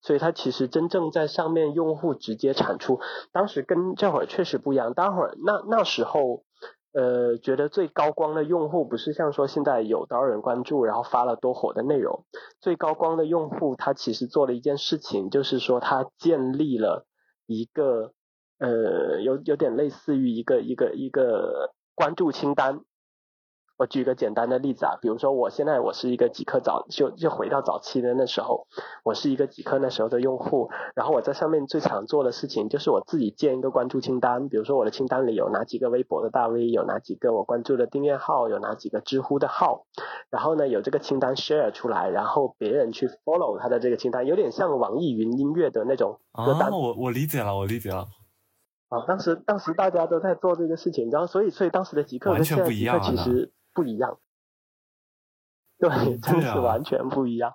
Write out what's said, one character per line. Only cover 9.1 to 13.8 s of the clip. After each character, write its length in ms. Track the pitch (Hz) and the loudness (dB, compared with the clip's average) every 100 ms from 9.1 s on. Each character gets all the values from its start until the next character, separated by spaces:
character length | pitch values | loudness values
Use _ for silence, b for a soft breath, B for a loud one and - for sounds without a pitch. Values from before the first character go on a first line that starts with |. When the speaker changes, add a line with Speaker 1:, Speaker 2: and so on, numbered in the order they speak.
Speaker 1:
像 220 | 151 160 | -2 -2
说 140 | 143 139 | 0 0
现 160 | 151 | 0
在 180 | 147 127 | 2 2
有 240 | 110 110 - | 2 0 0
多 120 | 123 | 0
少 60 | |
人 180 | 135 107 | 0 0
关 220 | 123 120 | -2 -2
注， 220 | 123 147 113 | -2 0 2
然 100 | 107 | 0
后 80 | |
发 220 | 120 127 123 | 0 0 0
了 100 | 117 | 0
多 180 | 123 | -2
火 200 | 123 - | 0 -2
的 80 | - | -2
内 140 | 123 147 | 0 0
容。 260 | 95 - _ B B B | 0 -4 _ B B B
最 140 | - 170 | -2 0
高 180 | 160 | 0
光 240 | 156 160 165 | 0 0 0
的 80 | 156 | 0
用 240 | 170 151 | 0 -2
户 260 | - 151 | -2 -2
他 180 | 127 | 0